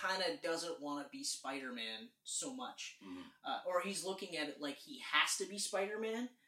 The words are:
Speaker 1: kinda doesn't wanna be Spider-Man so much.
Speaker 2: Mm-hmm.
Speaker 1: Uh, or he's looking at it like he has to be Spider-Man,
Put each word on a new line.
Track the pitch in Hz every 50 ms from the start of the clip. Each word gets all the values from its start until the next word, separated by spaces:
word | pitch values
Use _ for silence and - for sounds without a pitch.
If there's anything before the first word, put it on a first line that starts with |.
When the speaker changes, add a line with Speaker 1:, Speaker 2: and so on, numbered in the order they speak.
Speaker 1:
kinda | 196 185 190 190 185 170 - -
doesn't | - 170 165 160 160 170 - 254
wanna | - 143 143 143 139 139
be | - 135 143
Spider-Man | - - - - 135 139 139 131 127 123 117 113 110 110 110 - 127 - _ _
so | - - - 320 135 127
much. | 254 247 - - - - - - - -
Speaker 2:
Mm-hmm. | - 90 90 170 - - _ -
Speaker 1:
Uh, | 143 - - -
or | 180 180 180
he's | 180 196 196 165 165
looking | 185 190 190 208 180 170
at | 156 151
it | 147 143 -
like | 147 143 139
he | - - 156 139 127 120 -
has | - 151 156 - -
to | - 196
be | 185 202 202
Spider-Man, | 202 - 208 190 196 202 214 220 226 220 220 233 247 247 - _ _